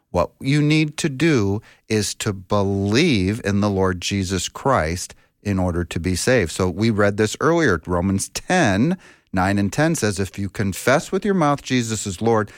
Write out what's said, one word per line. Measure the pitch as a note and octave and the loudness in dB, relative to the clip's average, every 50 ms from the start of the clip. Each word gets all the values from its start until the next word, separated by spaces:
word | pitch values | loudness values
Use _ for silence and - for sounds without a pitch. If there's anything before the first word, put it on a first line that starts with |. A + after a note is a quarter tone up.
| _ _ | _ _
What | - F2+ E2+ - _ - | -2 -2 -2 -2 _ -6
you | - C3+ C#3+ D3+ D3 | -2 0 2 2 4
need | D3 D#3 D#3 D#3+ D3+ - | 4 4 2 2 0 -2
to | - - D#3+ | -4 -4 -4
do | C3+ B2+ D#3 E3+ D3+ A#2+ G2+ G2 G2 G#2+ - - - _ _ | -2 0 2 2 4 4 2 2 0 -2 -4 -10 -20 _ _
is | - A2 G#2+ G2+ - - | -2 -2 0 -2 -2 -4
to | - - A#2 G2 | -6 -4 -6 -6
believe | G2 F#2 - G#2 G#2 G2 G2 G2+ G2 G2 G2+ G#2+ B2 E3 F3 B2+ G2 F2+ F#2 G#2+ A#2+ - | -6 -4 -2 0 2 2 2 0 0 0 2 2 2 2 2 2 2 0 0 -2 -2 -2
in | G2+ G2+ G2+ | -2 0 0
the | G2+ G#2 | 0 0
Lord | G2 F#2 F#2+ F#2 F#2 F2 | 2 2 0 0 0 -2
Jesus | - - G2+ G2+ F#2+ F2 G2 F2 - - | -4 -4 -2 -2 -2 -2 -2 -4 -4 -6
Christ | - - - C#3 C3 G#2 D#2 D#2+ E2+ F2 - - - _ _ _ _ _ - | -6 -4 0 0 2 2 0 0 -4 -6 -8 -12 -16 _ _ _ _ _ -4
in | G#2 G2 F#2 | -2 0 0
order | F#2 F#2 E2 F2 E2+ | 0 0 0 -2 -4
to | - - F2+ | -4 -4 -4
be | E2 F#2 F#2 | -2 -2 -2
saved. | F2 - - B2+ B2 F2+ D#2+ | 0 0 2 2 2 2 0
So | - - F#2+ | -2 -2 -2
we | F#2 E2 F#2 A2 A#2 | -2 -2 0 0 0
read | A2 G2 G#2 G2+ G2+ | 2 2 2 2 2
this | G2+ A2 G#2+ - - | 2 0 0 0 -2
earlier. | - D3 E3+ E3+ D#3+ A#2+ F2+ D#2 - | 0 0 2 2 2 2 2 0 -2
Romans | - F2+ F2 F2 G2 F#2+ G2 - - | -2 -2 0 0 0 0 -2 -4 -6
ten, | - - - - F3+ F#3 D#3+ A2 F#2 G2 B2 E3 F#3 - - - - _ _ _ | -10 -8 -4 0 2 2 4 4 2 2 2 0 0 -4 -8 -16 -20 _ _ _
nine | - F#2 F2+ F#2+ G2+ G2+ | -2 0 0 0 2 0
and | G2+ G2 | 0 0
ten | - - D3+ E3 E3+ | 0 0 0 0 0
says, | - - G#2 G2+ F#2 | 0 0 -2 -2 -2
"If | G2 F#2 - - | -4 -6 -6 -6
you | G2+ F#2 | -8 -6
confess | - - G#2 G2 F2+ - - A#2+ C3 D#3 - - | -4 -4 -4 -4 -4 -2 0 2 2 2 0 -2
with | - F#3+ - | -4 -2 0
your | G#3 F#3+ | 0 0
mouth | F#3 D#3 C#3+ C#3+ C3+ | 2 2 0 0 -2
Jesus | - - C3+ B2+ A#2 A2+ A2 G#2 - | -2 -2 -2 -2 0 -2 -4 -6 -6
is | G#2 F2 - | -6 -6 -2
Lord | A2+ A2+ A#2 G#2+ G#2+ - - | 0 2 2 2 0 -2 -6